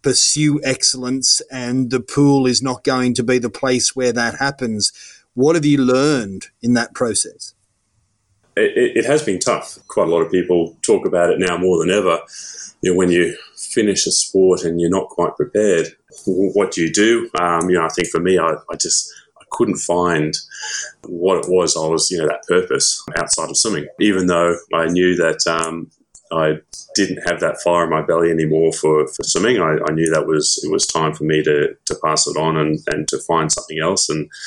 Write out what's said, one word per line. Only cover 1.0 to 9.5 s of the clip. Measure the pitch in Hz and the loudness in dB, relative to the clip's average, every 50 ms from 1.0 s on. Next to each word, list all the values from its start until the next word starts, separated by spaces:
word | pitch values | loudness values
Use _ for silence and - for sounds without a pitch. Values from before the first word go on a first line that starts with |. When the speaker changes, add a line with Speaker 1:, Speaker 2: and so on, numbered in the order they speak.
| 127 127 131 135 131 - - - - - | -4 -4 -4 0 0 0 0 0 -2 -6
Speaker 1:
and | 135 127 123 120 123 131 131 120 | -10 -8 -4 -2 -2 -2 0 0
the | 131 127 | -2 -2
pool | 120 - - - 143 143 139 139 131 | -4 -2 2 4 4 6 6 4 4
is | 127 120 110 | 2 0 0
not | 123 135 120 - - | -2 -2 -4 -2 -2
going | 139 131 127 127 123 120 | -2 0 2 0 0 0
to | 127 120 | 0 0
be | 120 127 | 0 0
the | 127 117 113 | 0 0 -4
place | - - - 131 127 120 - - - | -6 -4 -2 0 0 0 0 -2 -2
where | 131 127 123 | -2 -2 0
that | 113 120 120 117 113 - | 0 0 -2 -2 -2 -2
happens. | 135 139 139 - 131 113 110 104 101 - - - - - - _ _ _ - | -2 -4 -2 -4 -4 -4 -2 -2 -4 -4 -6 -8 -20 -20 -20 _ _ _ -2
What | 123 131 151 170 | 2 2 4 4
have | 170 147 | 4 4
you | 147 143 | 4 4
learned | 135 127 123 127 131 139 151 147 127 107 98 95 90 - - _ _ | 4 4 4 4 4 4 2 2 0 -2 -4 -10 -12 -14 -18 _ _
in | - 120 123 | 0 0 2
that | 117 117 - - | 2 0 -2 -4
process? | - 127 113 101 - - - - - - - - _ _ _ _ _ _ _ _ _ _ _ _ _ _ _ _ _ _ _ - | -4 -2 -2 -2 -2 -4 -6 -10 -18 -20 -20 -20 _ _ _ _ _ _ _ _ _ _ _ _ _ _ _ _ _ _ _ 0
Speaker 2:
It, | - 107 101 - | 2 2 2 2
it, | 117 123 120 - | 2 0 2 2
it | 117 104 | 0 2
has | 127 147 151 - | 2 2 2 0
been | - 95 87 | -2 -4 -2
tough. | - 123 | 0 -2